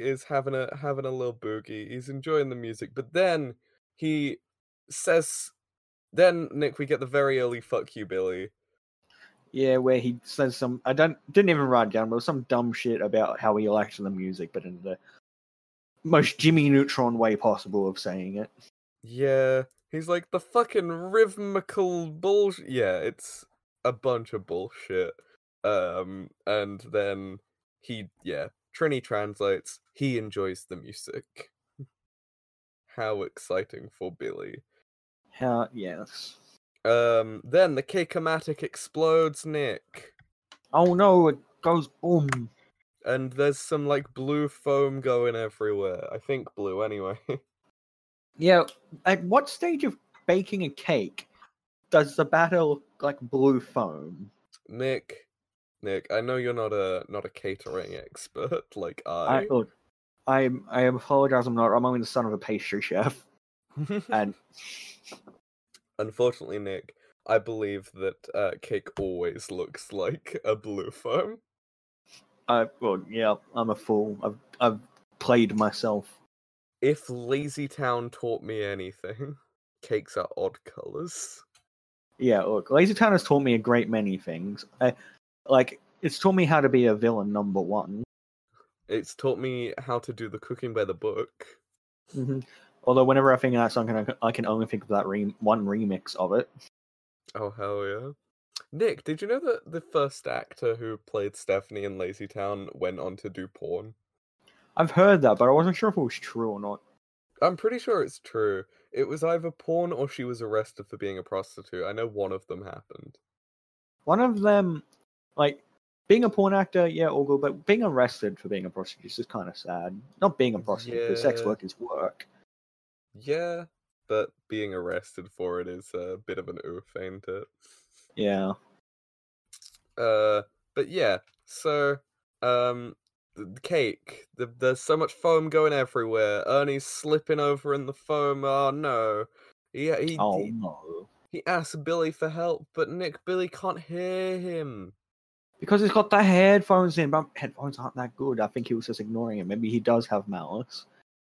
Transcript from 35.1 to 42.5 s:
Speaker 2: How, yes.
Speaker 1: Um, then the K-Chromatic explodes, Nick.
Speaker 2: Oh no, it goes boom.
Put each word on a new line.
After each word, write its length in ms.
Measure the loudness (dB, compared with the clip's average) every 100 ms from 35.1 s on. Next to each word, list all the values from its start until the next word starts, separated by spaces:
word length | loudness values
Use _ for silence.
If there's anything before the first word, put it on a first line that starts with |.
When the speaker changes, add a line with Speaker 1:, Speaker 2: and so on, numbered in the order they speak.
| _ _
Speaker 2:
How, 380 | -6 -2 0 -2
yes. 640 | -6 -10 -10 -14 -16 -16 -18 _ _ _ _
Speaker 1:
Um, 560 | 2 4 4 2 0 -6
then 300 | 0 4 4
the 80 | 2
K-Chromatic 800 | -2 -2 -2 -4 -2 -2 -4 -6
explodes, 840 | -8 -10 -8 0 4 4 4 -2 -6
Nick. 680 | -4 -4 -6 _ -20 -20 _ _ _ _ -20 _
Speaker 2:
Oh 200 | 4 6
no, 340 | 8 8 10 8
it 100 | 4 _ _
goes 260 | 2 2 0
boom. 640 | _ 2 4 4 0 -6